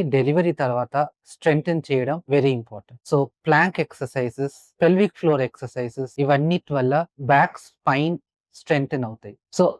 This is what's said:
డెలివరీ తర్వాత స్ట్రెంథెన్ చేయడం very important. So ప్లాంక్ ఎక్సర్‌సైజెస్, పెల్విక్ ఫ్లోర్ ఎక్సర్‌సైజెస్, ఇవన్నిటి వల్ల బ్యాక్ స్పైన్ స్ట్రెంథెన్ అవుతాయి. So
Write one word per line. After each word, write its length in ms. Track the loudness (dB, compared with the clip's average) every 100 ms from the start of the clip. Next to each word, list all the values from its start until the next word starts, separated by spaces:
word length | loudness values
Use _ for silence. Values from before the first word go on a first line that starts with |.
| 0 0
డెలివరీ 380 | 2 2 0 0
తర్వాత 340 | -2 -2 -4 -4 -4 _ _
స్ట్రెంథెన్ 480 | -6 0 0 0 -4 0
చేయడం 280 | -2 0 -4 0
very 180 | 2 2 0
important. 380 | -6 -16 -20 -20 -2
So 60 | 0 0 _ 0
ప్లాంక్ 300 | 2 2 -2 -6
ఎక్సర్‌సైజెస్, 720 | -6 -8 -4 -4 -4 -8 -8 -16 0
పెల్విక్ 340 | 2 4 0 0
ఫ్లోర్ 220 | 0 0 -2
ఎక్సర్‌సైజెస్, 680 | -6 -12 -8 -8 -8 -8 -4
ఇవన్నిటి 500 | 0 2 2 -2 -2 -2
వల్ల 160 | 0 0 -2 -8 0
బ్యాక్ 240 | 2 2 -2 -20
స్పైన్ 500 | _ -2 0 0 -4 _ _ _ -12
స్ట్రెంథెన్ 460 | -2 0 0 -4 -6
అవుతాయి. 260 | -10 -18 -20 _ 0
So 80 | 0 2